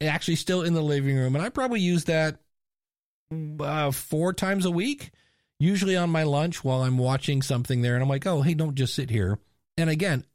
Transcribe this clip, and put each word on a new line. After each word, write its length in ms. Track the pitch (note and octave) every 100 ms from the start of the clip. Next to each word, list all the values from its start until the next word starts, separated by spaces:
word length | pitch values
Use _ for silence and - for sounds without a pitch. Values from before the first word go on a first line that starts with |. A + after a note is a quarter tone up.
actually 360 | D3+ D#3 - E3
still 240 | - F3+
in 120 | E3+
the 80 | E3
living 360 | D3+ C#3+ C#3 C3+
room. 180 | B2+ C#3
And 80 |
I 60 | G3+
probably 320 | C#4+ C4 A#3
use 240 | F3+ F3 D#3
that, 340 | D#3+ D#3 D3+ _ _ _ _ _ _ _ _ - D#3+ D#3 D3+
uh, 320 | D3 D3+ D3
four 400 | C3+ - D#3 F3
times 320 | F#3 F#3+ G3 F3+
a 60 |
week, 400 | E3+ A3+ C#4+ - - _ _ _ -
usually 380 | D#3+ G3 F#3+ F#3
on 120 | F3
my 140 | D#3+
lunch 400 | D#3 C#3+ E3 E3+
while 200 | C3+ C3
I'm 140 | B2+ B2+
watching 440 | B2+ C3+ - C#3
something 400 | C3 B2+ B2 B2+
there. 140 | A#2+ B2
And 60 |
I'm 80 | C3
like, 160 | C#3 F#3+
"Oh, 160 | E3
hey, 120 | C#3
don't 220 | D#3+ D#3 C3+
just 200 | B2 -
sit 140 | B2
here." 300 | A2+ F#2 G#2 _ _ _ -
And 120 | E3
again, 360 | D#3 G3 C3+ -